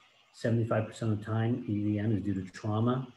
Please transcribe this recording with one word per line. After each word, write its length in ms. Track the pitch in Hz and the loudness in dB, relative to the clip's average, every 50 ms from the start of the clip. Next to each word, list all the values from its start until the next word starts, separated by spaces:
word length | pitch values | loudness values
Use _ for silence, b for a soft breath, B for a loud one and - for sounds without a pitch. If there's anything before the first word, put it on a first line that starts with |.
| b b b b b b | b b b b b b
Seventy-five 560 | - - - 120 113 117 113 113 113 110 107 - | -10 -4 0 2 2 2 2 2 2 0 0 -2
percent 240 | - - 117 110 | -4 -4 -2 0
of 60 | 107 104 | 0 0
the 40 | - | -2
time, 400 | - 110 110 113 117 123 120 - - | -2 0 0 2 2 0 0 -2 -2
A 40 | |
V 260 | 104 104 104 104 104 101 | -2 0 2 0 0 0
N 120 | 104 113 | 2 2
is 100 | 110 95 92 | 0 0 0
due 100 | 101 98 | 0 -2
to 160 | 95 92 - | -2 -4 -8
trauma. 560 | - - - 107 107 110 113 120 127 135 135 - - | -10 -8 -4 -2 0 2 2 2 2 0 -2 -6 -12